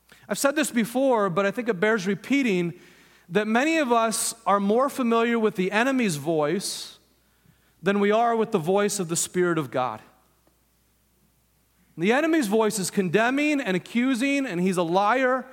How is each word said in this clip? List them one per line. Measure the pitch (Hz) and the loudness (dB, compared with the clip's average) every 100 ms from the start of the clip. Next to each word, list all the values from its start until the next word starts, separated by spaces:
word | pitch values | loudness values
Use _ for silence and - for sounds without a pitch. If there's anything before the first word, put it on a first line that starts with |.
| _ - - | _ -18 -8
I've | 202 | -2
said | 277 | 0
this | 294 277 | 0 -2
before, | 233 208 254 269 233 196 | 0 -2 0 2 2 0
but | 170 | 0
I | 196 | -2
think | 196 233 | -2 -4
it | 190 | -2
bears | 214 220 180 | 0 0 -2
repeating, | 202 - 277 247 185 175 160 - - - _ - | -4 -2 0 0 0 -2 -6 -18 -20 -20 _ -4
that | 175 214 | -2 0
many | 226 294 330 | 0 2 0
of | 277 | 2
us | 233 226 220 - - - | 2 2 -2 -6 -6 0
are | 202 | 2
more | 202 220 269 | 2 2 2
familiar | 277 240 226 233 233 | 0 0 2 2 2
with | 220 208 | 0 0
the | 226 | -2
enemy's | 208 247 262 226 | 0 0 2 0
voice | 147 139 160 147 190 - - - - _ _ _ _ _ _ _ _ | -2 -2 0 0 -2 -4 -10 -12 -18 _ _ _ _ _ _ _ _
than | 170 202 | -2 0
we | 202 | 2
are | 208 240 233 | 2 2 0
with | 220 | 0
the | 208 | -2
voice | 156 196 202 202 | 0 0 0 -2
of | 170 | -4
the | 165 | -4
Spirit | - 180 180 165 | -4 0 0 0
of | 139 | -4
God. | 131 127 110 - _ _ _ _ _ _ _ _ _ _ _ _ _ _ _ _ _ _ - | -4 -4 -6 -16 _ _ _ _ _ _ _ _ _ _ _ _ _ _ _ _ _ _ -2
The | 180 | 2
enemy's | 247 320 330 226 | 2 2 2 2
voice | 220 220 208 | 2 2 0
is | 180 | -4
condemning | - 185 170 226 269 294 294 | -2 0 2 2 2 0 0
and | 240 185 | 0 -2
accusing, | - 233 254 254 269 285 269 | -2 -2 0 0 0 0 -2
and | 175 | -2
he's | 185 180 | 0 0
a | |
liar, | 170 175 202 247 254 254 247 | 0 2 2 2 2 -2 -6